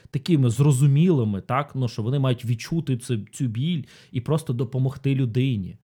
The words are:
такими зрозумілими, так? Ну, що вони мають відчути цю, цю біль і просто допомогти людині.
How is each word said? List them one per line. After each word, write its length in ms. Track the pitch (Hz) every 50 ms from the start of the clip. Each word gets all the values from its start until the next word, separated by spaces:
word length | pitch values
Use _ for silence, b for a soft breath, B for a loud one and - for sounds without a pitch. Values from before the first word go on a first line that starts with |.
| B B
такими 380 | - 135 - - 175 143 131 120
зрозумілими, 920 | 107 - 143 151 135 123 147 143 135 147 170 185 165 135 113 107 101 92
так? 300 | - - 123 139 147 - -
Ну, 120 | 131 127 113
що 140 | - - 104
вони 160 | 120 135 143
мають 260 | 131 131 123 113 -
відчути 520 | 113 123 110 - - 165 165 - 139 131 117
цю, 200 | - - 123 107 101 -
цю 140 | - - 139 120
біль 360 | 107 117 139 170 180 156 - B B B B B
і 100 | B 120
просто 320 | 113 - 147 143 - - 127
допомогти 600 | 117 135 - - 127 131 131 131 - - 139 139
людині. 640 | 135 135 117 104 127 131 135 120 101 92 87 - - _